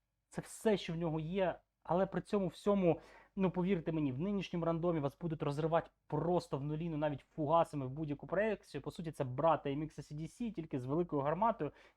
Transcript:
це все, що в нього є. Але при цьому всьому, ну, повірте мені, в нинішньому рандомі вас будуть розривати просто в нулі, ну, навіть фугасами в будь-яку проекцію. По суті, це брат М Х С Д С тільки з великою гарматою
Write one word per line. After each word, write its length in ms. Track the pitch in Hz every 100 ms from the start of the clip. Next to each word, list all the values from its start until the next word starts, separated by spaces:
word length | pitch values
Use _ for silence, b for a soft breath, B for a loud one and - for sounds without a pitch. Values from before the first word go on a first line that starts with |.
| _ _ _
це 120 | -
все, 360 | - - 226 196
що 160 | -
в 40 | 165
нього 220 | 170 160
є. 360 | 156 190 180 147 _ _
Але 220 | - 170 190
при 160 | 175
цьому 260 | - 208 185
всьому, 520 | - - 202 180 151 B B B -
ну, 160 | 190
повірте 400 | 180 180 190 156
мені, 200 | 160 147
в 100 | 127
нинішньому 440 | 185 202 - 175 165
рандомі 340 | 165 175 165
вас 180 | 139 -
будуть 220 | 175 156
розривати 460 | 147 143 160 165 - _ _
просто 500 | 151 160 180 - 147
в 60 |
нулі, 260 | 143 151 170
ну, 80 | 151
навіть 280 | 151 139 - -
фугасами 500 | 143 165 165 147 131
в 40 |
будь-яку 380 | 139 160 143 143
проекцію. 540 | 170 220 202 - 143
По 100 | 147
суті, 200 | - 160
це 120 | 147
брат 420 | 135 127 165 151 143
М 240 | 139 156
Х 100 | -
С 160 | - 151
Д 120 | 160
С 240 | - 240
тільки 280 | 190 160 143
з 60 | 123
великою 360 | 151 175 147
гарматою 500 | 139 165 226 220 143 b b